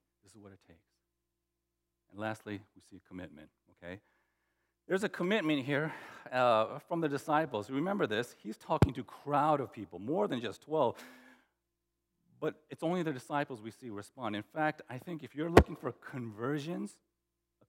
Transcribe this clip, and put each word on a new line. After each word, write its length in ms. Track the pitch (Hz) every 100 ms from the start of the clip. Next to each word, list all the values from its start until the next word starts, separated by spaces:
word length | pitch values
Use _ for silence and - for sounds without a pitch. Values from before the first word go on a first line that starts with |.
| _ _
This 100 | 101
is 60 | 110
what 120 | 101
it 80 | 92 -
takes. 180 | 82 _ _ _ _ _ _ _ _ _ _ _ _ _
And 80 | 98
lastly, 420 | 110 110 107 101 101 104
we 60 | -
see 100 | 92
a 100 | -
commitment, 420 | 90 90 76 78 _ _
okay? 280 | _ 87 95 _ _ _ _ _ _ _ _ -
There's 160 | 190
a 60 | 208
commitment 560 | - 180 214 156 147 127
here, 260 | 143 156 - - - -
uh, 460 | 127 123 110 104 135 -
from 140 | 170
the 80 | 156
disciples. 600 | 139 - 151 160 107 104
Remember 340 | 135 175 202 135
this. 300 | 107 120 -
He's 140 | 208 220
talking 360 | - 156 -
to 80 | 127
a 40 | -
crowd 540 | - 139 143 151 147
of 140 | 117
people, 240 | - 95 87
more 300 | 107 175 208
than 120 | 131
just 220 | 113 95
twelve. 360 | - 156 120 - - - - - _ _ _ _ _ _ _ _ _ _
But 220 | 156 - -
it's 140 | 135
only 180 | 160 180
the 100 | 160
disciples 480 | 127 - 147 147 123
we 120 | 110
see 180 | - 127
respond. 460 | 101 101 - 117 104
In 80 |
fact, 400 | - 156 151 - -
I 120 | 127
think 240 | - 165
if 100 | 120
you're 160 | 139 170
looking 260 | 175 - 156
for 180 | 139
conversions, 1000 | - - 135 117 104 120 151 147 185 202 - _ _ _ _ _ _